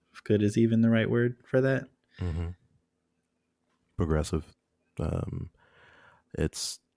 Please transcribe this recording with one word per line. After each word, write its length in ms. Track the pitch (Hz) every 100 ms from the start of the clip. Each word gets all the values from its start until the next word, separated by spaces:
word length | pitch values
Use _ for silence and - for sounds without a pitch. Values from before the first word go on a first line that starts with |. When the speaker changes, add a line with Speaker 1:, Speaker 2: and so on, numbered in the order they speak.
| _
Speaker 1:
If 100 | -
good 200 | - 104
is 140 | 104 110
even 260 | 113 113
the 80 | 113
right 200 | 113 110
word 260 | 120 120 123
for 160 | - 131
that. 280 | 135 131 - _ _ -
Speaker 2:
Mm-hmm. 300 | 90 80 85 90 _ _ _ _ _ _ _ _ _ _ _ _ _ -
Progressive. 580 | 85 78 - 82 - _ _ _ _ -
Um, 500 | - 85 - - - - _ _ - - - _ _
it's, 440 | - 78 - - - _